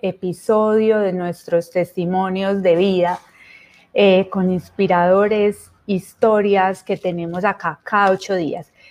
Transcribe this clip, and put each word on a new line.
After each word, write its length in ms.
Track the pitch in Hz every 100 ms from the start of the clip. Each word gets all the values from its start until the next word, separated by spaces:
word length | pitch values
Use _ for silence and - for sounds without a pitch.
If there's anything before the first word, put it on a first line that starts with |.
episodio 1000 | 190 185 185 170 - 214 214 220 220 214
de 140 | 196
nuestros 580 | 185 175 170 - 170 170
testimonios 920 | 185 175 - 175 185 190 185 196 202
de 140 | 185 170
vida, 440 | 196 185 175 180 - _ - - - _ _
eh, 340 | - 202 185 190
con 220 | 196 185
inspiradores, 1200 | 185 - - 190 175 175 196 208 214 208 202 - _ -
historias 960 | 185 - _ 226 214 202 196 185 190
que 140 | - 185
tenemos 480 | 180 175 170 175 202
acá 340 | 185 170 151
cada 300 | - 208 202
ocho 240 | 190 - 190
días. 380 | 151 - - _ -